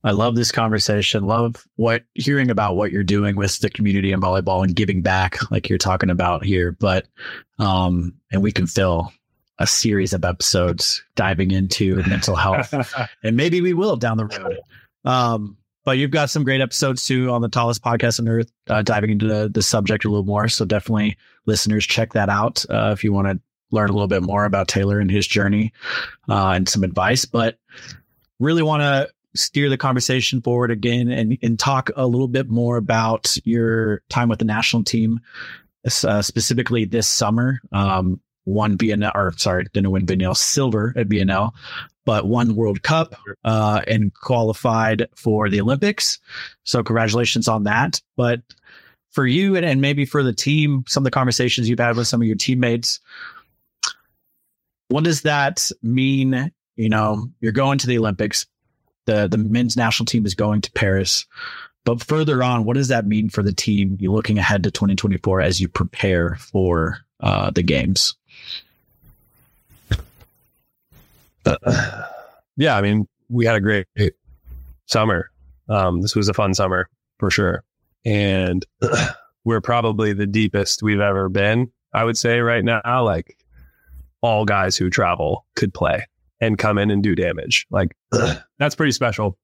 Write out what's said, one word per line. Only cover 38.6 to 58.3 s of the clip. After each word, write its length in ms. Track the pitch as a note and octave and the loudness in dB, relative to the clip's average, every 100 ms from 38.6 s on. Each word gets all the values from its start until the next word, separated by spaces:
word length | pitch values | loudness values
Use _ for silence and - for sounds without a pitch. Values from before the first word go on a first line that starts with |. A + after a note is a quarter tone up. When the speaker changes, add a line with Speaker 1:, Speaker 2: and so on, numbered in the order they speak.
| G#2+ G2 | 0 2
Speaker 1:
B 160 | A2 | 0
N 120 | G2+ | 2
L, 80 | G#2 G2+ | 0 0
or 180 | F#2+ E2 | -2 0
sorry, 280 | - F2+ F2+ | 0 0 -2
didn't 180 | G#2 G2 | 0 2
win 140 | F#2+ F2+ | 0 0
B 80 | |
N 80 | F#2 | 0
L 140 | F#2 F#2 | 0 0
silver 580 | - - C3 G#2+ A2+ A#2+ | 0 0 0 0 -2 -2
at 140 | G#2+ | 0
B 100 | G#2 | 2
N 100 | F#2+ | 2
L, 240 | F#2+ G#2+ - - - - _ - | 0 -2 -4 -16 -14 -16 _ -2
but 220 | G#2+ F#2+ | 0 0
won 280 | A#2+ A#2 G#2+ | 2 2 2
World 280 | A2 G2 | 0 0
Cup, 320 | - D#3+ D#3+ - - - | 0 0 -2 -8 -18 -8
uh, 380 | A2+ A2 G#2+ G#2 - | -2 2 2 0 0
and 260 | A2 G2+ | 0 0
qualified 920 | - - A#2+ A2 G#2+ B2 A2+ A2 A2 - - | -2 -2 0 0 0 0 2 2 0 -2 -4
for 340 | A#2 G#2+ G#2 | 0 0 2
the 120 | G2+ | 0
Olympics. 580 | G#2 C3+ G3+ G#3+ - - _ - - _ | 0 0 0 0 -4 -4 _ -18 -18 _
So 200 | - A#2+ | -4 -2
congratulations 640 | G2+ A2+ A2+ A2+ A#2 A#2+ A2+ | 0 0 2 0 0 0 0
on 160 | A2 | 0
that. 380 | G2+ A2 D#3 - _ - | 2 2 0 -4 _ -2
But 260 | A#2+ A#2+ _ - - - - _ _ | 0 0 _ -20 -20 -20 -20 _ _
for 140 | - C3 | 0 2
you 300 | D3 G3 F#3 | 4 2 2
and, 100 | E3 | 2
and 160 | C3+ | 2
maybe 240 | C#3 C#3+ C#3 | 2 0 0
for 180 | D3+ | 0
the 100 | C3 | 0
team, 500 | A2+ - D3+ D3 C3+ B2+ | 0 2 2 2 0 0
some 140 | - | 0
of 40 | C3+ | 0
the 60 | |
conversations 560 | C3+ B2+ A#2 B2+ - A2+ | 2 0 2 0 2 0
you've 120 | A#2+ | 2
had 180 | A#2+ A#2 | 2 0
with 100 | A#2 | 0
some 140 | A#2+ | 0
of 60 | A2+ | 0
your 100 | G#2 | 0
teammates, 640 | - B2+ B2 A#2 A#2+ - _ - - - _ _ _ _ - - _ _ _ _ _ _ _ _ _ | 0 0 2 0 -2 -6 _ -18 -18 -20 _ _ _ _ -10 -10 _ _ _ _ _ _ _ _ _
what 140 | D3 | 0
does 200 | E3 D#3 | 0 0
that 460 | D#3 C#3+ C#3 - - - | 0 0 0 -2 -6 -4
mean? 680 | A2+ B2+ C3+ C3+ C3 C3+ D3+ _ _ - | -2 0 2 2 2 0 -4 _ _ -4
You 140 | A2 | 0
know, 400 | G#2+ G#2+ G#2+ A#2+ - | 2 0 -2 -6 -4
you're 120 | A2+ | -2
going 280 | A2+ C3+ C#3 | 0 2 2
to 80 | B2+ | 0
the 100 | A#2+ | 0
Olympics, 480 | A2 F#2+ G#2 | 0 0 -2